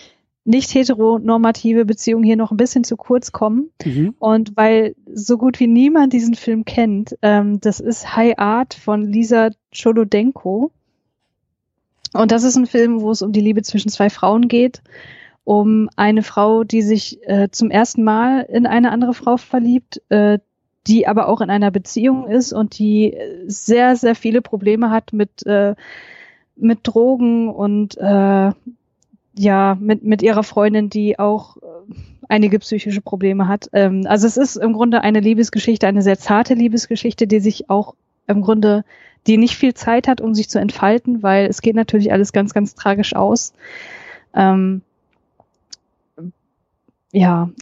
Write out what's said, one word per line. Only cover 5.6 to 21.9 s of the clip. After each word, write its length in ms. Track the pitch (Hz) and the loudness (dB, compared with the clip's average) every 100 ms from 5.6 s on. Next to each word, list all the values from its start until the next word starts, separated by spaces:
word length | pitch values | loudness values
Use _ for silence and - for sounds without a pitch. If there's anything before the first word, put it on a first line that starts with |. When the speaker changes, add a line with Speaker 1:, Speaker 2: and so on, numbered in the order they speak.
| 240 | 2
Speaker 1:
niemand 460 | 233 277 320 277 | 4 4 4 2
diesen 200 | 247 233 | 2 0
Film 320 | 233 - 220 220 | -2 -2 -4 -4
kennt, 500 | - 226 202 214 - | -2 0 -2 -6 -4
ähm, 400 | 208 208 208 202 | 0 2 0 -2
das 180 | 214 196 | -2 -4
ist 360 | - 226 - - | -4 -6 -6 0
High 240 | 233 - | 0 0
Art 340 | 202 226 254 | -2 -2 -4
von 300 | - - 208 214 | -6 -4 -4 -2
Lisa 460 | 208 226 233 226 - _ - | -2 2 2 2 -2 _ -4
Cholodenko. 960 | 233 226 214 208 240 - 185 202 285 - _ _ _ _ _ _ _ _ _ _ _ _ - | 0 2 2 0 0 -2 -6 -4 -4 -6 _ _ _ _ _ _ _ _ _ _ _ _ -8
Und 180 | 214 220 | -2 2
das 120 | 226 | 2
ist 120 | 254 262 | 2 2
ein 100 | 247 | 2
Film, 360 | 240 233 226 | 2 2 0
wo 100 | 214 | -2
es 100 | 220 | -4
um 100 | 196 | -2
die 60 | 214 | 0
Liebe 200 | 208 214 | 2 0
zwischen 280 | 208 208 208 | -2 -4 -4
zwei 200 | - 208 | -2 -2
Frauen 380 | - 185 220 240 | 0 0 2 2
geht, 340 | 240 247 - _ - - - - _ | 2 0 -2 _ -20 -20 -20 -20 _
um 460 | - 208 208 220 214 - | -2 2 2 2 0 0
eine 280 | 208 214 | 0 2
Frau, 400 | 214 - 208 226 | 0 0 2 2
die 180 | 220 220 | 0 -2
sich, 380 | 208 214 - - - | 0 -2 -4 -12 -4
äh, 220 | 196 202 | 0 0
zum 180 | - 220 | 0 0
ersten 340 | 202 240 - | 2 0 0
Mal 380 | 220 214 240 269 - | 0 2 0 0 -2
in 160 | 233 240 | 0 0
eine 260 | 233 240 | 2 2
andere 220 | 220 247 | 0 -2
Frau 240 | 240 - 240 | -2 -2 -2
verliebt, 640 | - 254 233 247 - - - | -2 -2 0 0 -2 -14 -2
äh, 300 | 208 208 208 - _ _ _ - | 2 2 2 -4 _ _ _ 0
die 180 | 226 - | 2 2
aber 220 | 214 - | 0 0
auch 140 | 226 | -2
in 100 | 190 | -2
einer 180 | 202 202 | 0 0
Beziehung 580 | 190 - | -2 -6